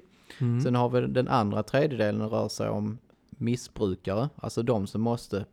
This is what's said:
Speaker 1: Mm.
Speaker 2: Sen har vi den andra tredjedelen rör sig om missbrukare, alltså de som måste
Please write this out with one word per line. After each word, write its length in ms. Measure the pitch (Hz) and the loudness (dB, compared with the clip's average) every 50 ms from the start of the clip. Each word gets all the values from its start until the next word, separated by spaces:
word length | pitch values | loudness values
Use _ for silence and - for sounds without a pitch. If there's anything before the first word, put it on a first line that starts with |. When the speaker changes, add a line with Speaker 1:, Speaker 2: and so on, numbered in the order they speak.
| - _ _ _ _ - - - | -4 _ _ _ _ -18 -6 -2
Speaker 1:
Mm. 200 | 131 120 120 120 | 0 0 2 2
Speaker 2:
Sen 140 | 131 131 123 | 2 2 2
har 140 | 123 123 123 | 2 2 2
vi 120 | 123 123 | 2 2
den 280 | 123 135 135 127 123 - | 0 2 0 0 2 2
andra 340 | - 127 110 104 101 104 107 | 2 2 2 2 2 0 0
tredjedelen 680 | - - 135 151 156 135 110 107 104 104 107 107 107 | 0 2 2 2 2 2 2 2 2 2 0 -2 0
rör 180 | 110 107 110 107 | 0 0 -2 -2
sig 200 | - - 110 107 | -2 -2 -2 -2
om 300 | 107 104 104 104 110 123 - _ _ _ _ _ - - 120 | -2 -2 -2 -4 -6 -8 -12 _ _ _ _ _ -8 -4 -2
missbrukare, 840 | 117 120 123 - - - - 110 98 92 - - - 95 107 123 147 - | 0 0 -2 -4 -8 -4 -2 -2 0 -2 -2 -4 -2 0 0 0 -2 -4
alltså 260 | - - 110 - - 117 | -8 -10 -6 -4 -2 0
de 240 | 120 123 107 95 | 0 0 0 -2
som 140 | 98 - 104 | -2 -2 0
måste 440 | 110 117 120 120 - - - 98 107 - | 0 0 0 -2 -4 -4 -4 -4 -4 -6